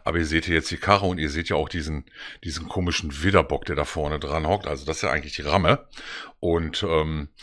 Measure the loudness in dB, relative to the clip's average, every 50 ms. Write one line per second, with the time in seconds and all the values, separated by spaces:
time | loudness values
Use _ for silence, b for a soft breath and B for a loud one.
0 | -2 0 2 2 2 2 2 0 2 2 2 2 2 0 -4 -2 2 4 4 4
1 | 4 2 0 0 -2 -2 -2 -2 -2 0 0 0 0 0 -2 -4 -4 -2 -4 -4
2 | -6 B B B B B B B -8 -8 -6 -6 -8 -4 -2 0 0 0 0 -2
3 | -2 -4 -4 0 2 4 6 6 6 4 2 -2 -2 -2 -2 -2 -2 -2 -2 -2
4 | -2 -2 -2 -4 -2 -2 -2 0 2 2 0 0 0 -4 -6 -4 -4 -6 -4 -2
5 | -2 0 0 -2 -2 -6 -8 -6 -2 2 2 4 6 4 4 2 0 -6 B B
6 | B B B B B B B _ 0 2 2 2 2 0 -2 -4 -2 0 2 2
7 | 2 0 -2 -4 -4 -6 B B